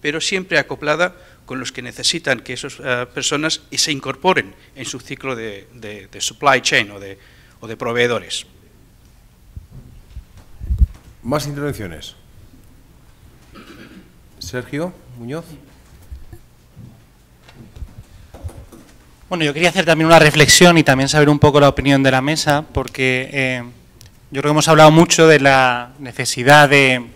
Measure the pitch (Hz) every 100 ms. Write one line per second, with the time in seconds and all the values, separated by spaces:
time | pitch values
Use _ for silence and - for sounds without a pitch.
0 | 147 156 - 190 185 160 135 - 147 156
1 | 180 - - _ - 131 127 - 123 120
2 | 127 170 147 123 - 127 143 - 143 123
3 | 123 - 127 143 156 151 _ 135 - 143
4 | 131 135 180 180 95 - _ - 127 131
5 | - 135 135 123 113 101 98 120 110 107
6 | 95 101 - - 143 135 - 143 104 101
7 | 98 98 _ _ _ _ 113 113 120 120
8 | 123 113 90 - - _ _ _ _ _
9 | _ _ _ _ _ - - - - -
10 | _ - - - - - - - - -
11 | - - 117 147 143 143 143 110 101 78
12 | - - _ - - - - - _ _
13 | _ _ - _ _ - - - - -
14 | - _ _ _ - 123 120 139 175 180
15 | - 123 117 151 170 147 - _ _ -
16 | - - - - - _ _ - - -
17 | _ _ _ _ _ - - - - -
18 | - - - - - - - - - -
19 | _ _ _ 180 156 143 175 190 165 160
20 | 160 165 156 156 139 - 180 170 151 131
21 | 135 151 147 147 147 143 143 135 135 139
22 | 135 131 135 156 - 147 156 - 131 -
23 | 131 127 131 143 131 127 120 117 _ _
24 | - _ _ 135 143 151 147 156 156 156
25 | 180 - 160 151 139 135 131 123 123 135
26 | 135 - 127 - 123 147 147 143 135 127
27 | 117